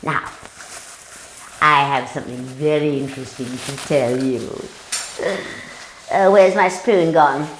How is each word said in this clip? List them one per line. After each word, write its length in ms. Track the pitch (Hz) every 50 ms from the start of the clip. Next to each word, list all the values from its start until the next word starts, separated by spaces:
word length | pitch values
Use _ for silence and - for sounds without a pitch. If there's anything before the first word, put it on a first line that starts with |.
Now, 220 | - 165 151 - - - - - - - - - - - - - - - - - - - - - - - - - - - - -
I 220 | 160 156 151 143 143
have 260 | 139 139 131 127 123
something 280 | - 147 - - 123
very 640 | 123 127 131 131 131 147 151 151 151 147 151 143 139
interesting 460 | 139 135 135 135 131 113 - - 131
to 320 | 120 127 127 - - 139 139 -
tell 340 | - 160 143 131 120 127 131
you. 200 | 131 131 127 120 113 - - - - - - - - - - - - - - - - - 196 190 180 - - - - - - - - - - - - -
Uh, 180 | - 190 196 190
where's 260 | 196 208 190 185 185
my 120 | 208 190
spoon 440 | 180 - - - - 220 185 170 165
gone? 360 | 160 160 151 143 135 139 151 156 156